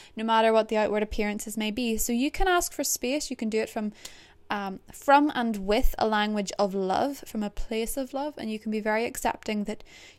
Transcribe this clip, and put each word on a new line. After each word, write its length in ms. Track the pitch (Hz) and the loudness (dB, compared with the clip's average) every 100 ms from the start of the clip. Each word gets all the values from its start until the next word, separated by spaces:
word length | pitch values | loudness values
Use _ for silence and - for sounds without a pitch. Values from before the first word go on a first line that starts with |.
| - - | -14 -6
no 80 | |
matter 300 | 220 226 226 | 2 4 6
what 140 | 220 220 | 4 4
the 100 | 214 | 2
outward 240 | 214 208 | 2 0
appearances 560 | 214 - 208 208 - 214 | -2 -2 -2 -4 -6 -4
may 120 | 214 | -4
be. 280 | 214 240 220 | -2 -2 -2
So 160 | - | 0
you 160 | 233 285 | 0 0
can 180 | - 370 | 2 2
ask 240 | 349 349 | 2 0
for 100 | - | -4
space. 460 | 285 - 247 294 - | -4 -2 -2 -4 -4
You 80 | 254 | -6
can 140 | 220 | -4
do 100 | 220 | -2
it 80 | 226 | -2
from, 240 | 226 214 - - - - - - | -4 -6 -8 -16 -20 -20 -16 -8
um, 280 | 208 196 196 - | -6 -6 -10 -14
from 380 | - - 285 294 254 | -2 6 6 6 2
and 220 | 233 208 | -2 0
with 360 | 190 214 - - | 2 4 4 4
a 120 | 220 | 2
language 420 | 214 208 214 196 - | 2 0 -2 -2 0
of 160 | 202 | 0
love, 440 | 196 185 - 285 277 | 0 0 0 0 -4
from 260 | - 214 | -8 -6
a 60 | 208 | -4
place 460 | - - 220 226 277 | -4 -4 -2 -4 -4
of 160 | 254 | -6
love, 220 | 269 294 285 | -6 -6 -6
and 140 | 220 | -6
you 80 | 220 | -6
can 140 | 220 | -4
be 80 | 214 | -2
very 240 | 214 214 | 0 0
accepting 580 | 240 - 226 - - 208 | -2 -2 -4 -4 -4 -4
that 200 | 208 208 - - - | -4 -8 -12 -20 -20